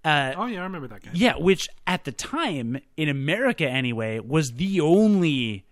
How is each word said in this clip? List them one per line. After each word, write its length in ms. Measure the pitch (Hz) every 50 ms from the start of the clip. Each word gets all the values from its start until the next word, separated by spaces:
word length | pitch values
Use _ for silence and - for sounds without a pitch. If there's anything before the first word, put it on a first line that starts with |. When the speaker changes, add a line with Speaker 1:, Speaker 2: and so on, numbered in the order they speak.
| -
Speaker 1:
Uh, 280 | 160 151 147 139 131 139
Speaker 2:
Oh, 80 | 175 220
yeah, 120 | 247 226 180
I 40 | 180
remember 240 | 185 190 165 135 120
that 120 | 107 95
game. 120 | - - 170
Speaker 1:
yeah, 200 | 175 226 240 -
which 280 | 135 160 185 190 - - - - - -
at 160 | - 185 180 -
the 80 | 143
time, 680 | 123 - - - - 320 330 247 170 135 117 117 127 139 _ _ _
in 100 | - 156
America 580 | 151 139 135 135 156 180 220 269 254 220 - 160
anyway, 540 | 131 127 131 127 123 117 110 110 110 110 113
was 320 | 104 117 143 160 151 127 117
the 260 | 123 180 196 196 175
only 840 | 147 156 175 202 220 214 208 190 175 160 143 131 120 113 104 95 - _